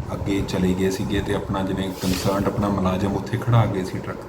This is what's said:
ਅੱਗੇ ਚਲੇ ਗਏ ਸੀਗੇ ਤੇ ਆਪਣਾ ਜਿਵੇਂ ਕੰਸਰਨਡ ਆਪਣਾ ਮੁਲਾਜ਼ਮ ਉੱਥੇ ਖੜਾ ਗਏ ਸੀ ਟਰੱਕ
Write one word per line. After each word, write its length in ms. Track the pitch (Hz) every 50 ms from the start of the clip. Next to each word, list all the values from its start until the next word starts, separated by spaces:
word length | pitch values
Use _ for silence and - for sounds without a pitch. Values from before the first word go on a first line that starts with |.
| - - -
ਅੱਗੇ 320 | - - 101 101 98 - -
ਚਲੇ 260 | - 95 90 92 90
ਗਏ 160 | 92 95 95
ਸੀਗੇ 300 | - - 95 98 101 98
ਤੇ 140 | 95 101 101
ਆਪਣਾ 280 | 95 - - 98 98 95
ਜਿਵੇਂ 280 | 95 95 95 95 95
ਕੰਸਰਨਡ 560 | 92 - - 92 92 87 - 98 98 101 95
ਆਪਣਾ 220 | 95 - - 104 104
ਮੁਲਾਜ਼ਮ 480 | 101 95 92 92 92 92 98 98 101
ਉੱਥੇ 200 | 127 - - -
ਖੜਾ 300 | 117 - 120 117 117 107
ਗਏ 180 | 98 90 95 92
ਸੀ 140 | - - -
ਟਰੱਕ 200 | - 98 92 - -